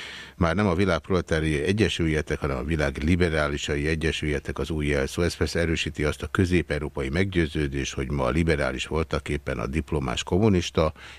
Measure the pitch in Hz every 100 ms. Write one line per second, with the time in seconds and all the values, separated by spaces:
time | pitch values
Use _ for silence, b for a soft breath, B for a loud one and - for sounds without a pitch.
0 | B B B - 85 85 104 85 98 82
1 | - 92 82 80 78 73 76 101 - -
2 | 82 76 73 73 73 67 71 80 71 69
3 | 76 90 90 78 76 71 - 73 73 80
4 | 80 - 78 71 - 76 71 80 73 71
5 | 69 - 85 - 80 85 82 80 - 73
6 | 76 71 - - 90 87 76 76 71 73
7 | 67 76 98 92 78 80 73 69 65 -
8 | 67 71 62 73 82 76 67 64 - 76
9 | 80 78 - 71 - 67 57 76 - 78
10 | 65 60 - 90 110 92 - - 78 B
11 | B